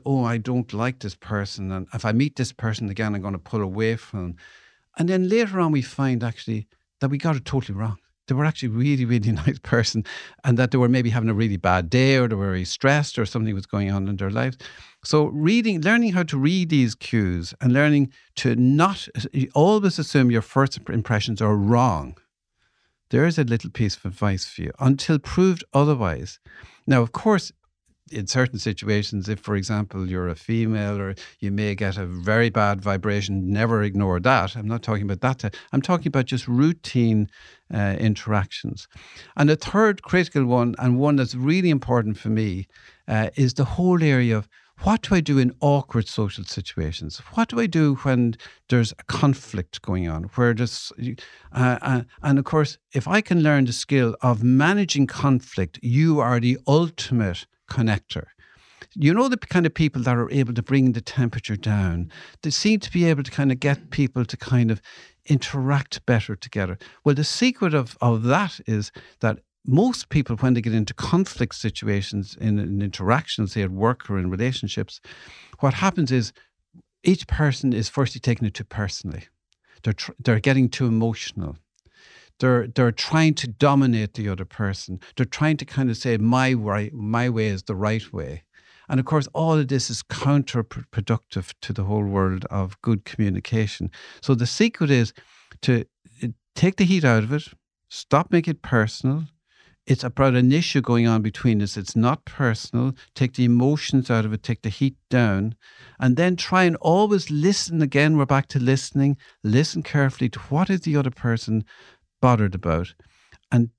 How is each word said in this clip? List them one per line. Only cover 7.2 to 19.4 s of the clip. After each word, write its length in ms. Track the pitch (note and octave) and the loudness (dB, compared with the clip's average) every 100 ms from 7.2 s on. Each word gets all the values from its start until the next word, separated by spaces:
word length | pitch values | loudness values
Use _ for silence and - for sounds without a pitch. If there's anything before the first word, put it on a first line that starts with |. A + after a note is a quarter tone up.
| E3 C#3+ | -2 -2
it 100 | - | -2
totally 320 | C3+ A2+ G2+ | -4 -4 -4
wrong. 200 | A2 G2 _ _ - | -6 -8 _ _ -4
They 80 | C3 | 0
were 100 | D3+ | 0
actually 240 | D#3 B2+ | -2 -4
really, 360 | A2 C3 C#3 A#2+ | 0 0 0 2
really 260 | A#2+ G#2 | 0 0
<laughs> 140 | G#2+ E2 | 0 -2
nice 140 | C3 | -4
person, 440 | - A#2+ A2 A2+ G#2+ - - - | -2 0 0 -2 -6 -10 -18 -6
and 140 | C#3 A#2+ | 0 2
that 140 | B2+ | 2
they 60 | C3 | 2
were 120 | B2 | 4
maybe 200 | C3 A#2+ | 2 2
having 200 | A2+ A2 | 0 0
a 40 | |
really 240 | G#2 A2+ G2 | 0 0 0
bad 320 | F#2 F2+ E2+ | 2 2 2
day, 280 | B2 C3 C3+ | 2 4 4
or 100 | A#2+ | 2
they 80 | G#2+ | 0
were 160 | G2 | -2
really 140 | F#2 F2 | -4 -6
stressed, 520 | - C3+ D3 D3 - | 0 2 2 0 -4
or 80 | G#2+ | -4
something 280 | B2 A2 | -2 -4
was 120 | G2 - | -4 -4
going 260 | G2+ G2 | -4 -2
on 160 | G2 F#2+ | -2 -2
in 100 | G2 | -4
their 120 | G2 | -4
lives. 280 | A2 B2+ B2+ - - - _ | -2 -2 -6 -14 -20 -20 _
So 220 | - D3+ D3+ | 0 2 2
reading, 560 | D3 D#3 A#3 A3+ F3+ | 0 2 2 2 0
learning 320 | D#3+ A#3 A#3 | 2 2 2
how 100 | F3+ | 0
to 140 | E3 C#3 | 0 0
read 320 | C#3+ F#3 E3+ | 2 2 2
these 240 | D3+ A#2+ | 4 2
cues 640 | - - A#2 G2 F2 E2 - | 0 -2 0 0 -2 -6 -2
and 140 | B2+ | 2
learning 400 | B2+ D3+ D3 C3 - _ - | 4 4 4 2 -4 _ -4
to 200 | C3+ A#2 | 0 2
not, 520 | B2 C#3+ F3+ F#3+ - - - | 4 4 2 -2 -8 -8 -6
you 160 | C#3+ | -4